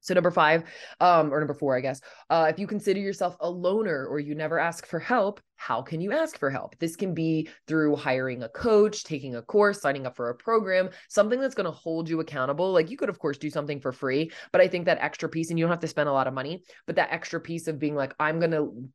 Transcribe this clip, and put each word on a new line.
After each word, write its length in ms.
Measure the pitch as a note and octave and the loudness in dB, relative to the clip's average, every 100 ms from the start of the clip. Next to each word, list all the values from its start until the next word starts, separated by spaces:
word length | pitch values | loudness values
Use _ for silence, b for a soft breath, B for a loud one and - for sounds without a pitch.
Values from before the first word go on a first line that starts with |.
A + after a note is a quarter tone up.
So 120 | - | 2
number 180 | F3+ F3 | 2 4
five, 320 | E3+ D#3 E3 E3 B B B | 4 4 4 0 B B B
um, 320 | F3+ E3+ D#3 | 6 6 4
or 60 | C#3+ | 0
number 140 | D3+ | -2
four, 220 | C#3+ D3 B2+ | -2 0 0
I 60 | |
guess, 180 | C3 C3 B B B | -2 -6 B B B
uh, 180 | E3 D#3+ | 2 2
if 80 | D#3+ | 0
you 100 | G3+ | -4
consider 340 | G#3 - G3 | -4 0 0
yourself 340 | G3 G3 F3+ F3 | -2 -2 -4 -2
a 80 | E3 | -6
loner 580 | F3+ F3 G3+ G#3+ D3 C3 | -2 0 0 0 -2 -2
or 100 | C#3+ | -4
you 160 | D3 | -4
never 240 | D3+ D#3 D#3+ | -4 -2 0
ask 280 | E3 E3 - | 0 -2 -8
for 120 | E3+ | -8
help, 440 | - B3 G3 G#3 _ _ | 0 0 0 -4 _ _
how 240 | - A#2+ | -4 -4
can 180 | - D#3+ | -4 -6
you 140 | F#3 | -2
ask 240 | C#4+ D#4+ - | -2 -2 -2
for 120 | C#3 | -4
help? 300 | C3+ - - | -2 -8 -6
This 160 | E3+ - | -6 -4
can 180 | F#3+ | -4
be 360 | E3 D#3+ D#3+ D#3 B - | -2 0 0 -2 B -2
through 300 | D#3+ D3+ C#3+ | 2 2 2
hiring 440 | B2 C3 C3 B2 | 0 -2 -2 -6
a 60 | A2+ | -10
coach, 560 | - A#3+ G#3+ G#3 G#3 | -4 4 4 4 0
taking 320 | - D3+ C3+ A#2+ | -8 -8 -6 -10
a 60 | |
course, 400 | - G#3+ G#3 G3+ | 0 4 4 2
signing 260 | C#3+ C#3 B2+ | -2 -2 -6
up 80 | - | -6
for 140 | A#2+ | -6
a 60 | B2 | -4
program, 540 | - A3+ F#3+ F#3 F#3 B B | 0 0 2 0 0 B B
something 280 | - G#3 B3 | 2 2 2
that's 160 | C4+ | 0
gonna 180 | C4 F#3 | -2 -4
hold 360 | D3+ - E3 E3 | -4 -4 -4 -2
you 140 | D#3+ | -4
accountable. 500 | D#3+ C#3+ C3 D3 F#3 | -4 -4 0 2 4
Like, 180 | F3+ E3 | 4 4
you 60 | C4 | 0
could, 140 | G#3 | -4
of 100 | F3 | -2
course, 180 | D#3 C#3+ | -4 -4
do 120 | D#3 | -4
something 320 | D3+ D3 C#3+ | -4 -4 -4
for 100 | C3 | -6
free, 400 | B2+ C3+ C3+ D#3+ B B | -4 -2 0 -2 B B
but 80 | - | 4
I 80 | F#3 | 4
think 160 | F3+ F3 | 4 0
that 140 | E3 | 0
extra 260 | - - D#3 | 0 -4 -6
piece, 220 | E3 E3 | -4 -2
and 100 | E3+ | 0
you 60 | E3 | 0
don't 60 | |
have 100 | E3+ | 0
to 60 | E3 | -2
spend 200 | - D3 | -2 0
a 60 | |
lot 140 | C3+ C3 | 2 0
of 60 | |
money, 300 | C3+ C3+ F3+ B B - | -2 -8 -10 B B -4
but 80 | E3+ | 0
that 160 | D#3+ | 0
extra 300 | E3 - E3 | -2 -6 -8
piece 260 | E3 E3 E3 | -6 -6 -6
of 100 | D3 | -4
being 160 | D3 | -2
like, 220 | D3 C3+ - | -2 -4 -2
"I'm 180 | D3+ D#3+ | 0 2
gonna 280 | E3 D#3+ D3 A2 C3 | 0 0 -2 -6 -16